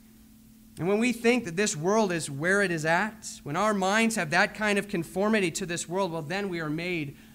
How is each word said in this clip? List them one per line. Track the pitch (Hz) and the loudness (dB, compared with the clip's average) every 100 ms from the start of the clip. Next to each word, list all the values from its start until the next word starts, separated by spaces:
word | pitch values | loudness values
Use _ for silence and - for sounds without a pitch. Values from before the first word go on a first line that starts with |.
| - - - - - - - - | -20 -20 -20 -20 -20 -20 -20 -6
And | 165 | 0
when | 208 | 2
we | 247 | 2
think | 233 233 247 | 2 2 2
that | 233 | 0
this | 165 208 147 | -2 -2 0
world | 170 220 202 | 0 2 2
is | 170 151 | 0 -4
where | 139 170 196 | -2 2 4
it | 196 | 2
is | 165 | 0
at, | 156 170 214 - - - | 2 2 0 -6 -14 -12
when | 143 | -6
our | 160 214 | 0 2
minds | 202 185 214 226 220 | 2 2 4 2 0
have | 160 | 0
that | 175 208 | 2 2
kind | - 214 202 | 0 0 0
of | 202 | 0
conformity | 175 160 185 208 220 180 | -4 -4 -2 2 4 2
to | - | -2
this | 185 170 151 | -4 -6 -4
world, | 185 190 | -2 -2
well, | 165 | -4
then | 147 190 202 | -6 -4 -4
we | 170 | -4
are | 156 | -4
made | 156 175 170 143 - - | -4 -2 -4 -6 -10 -20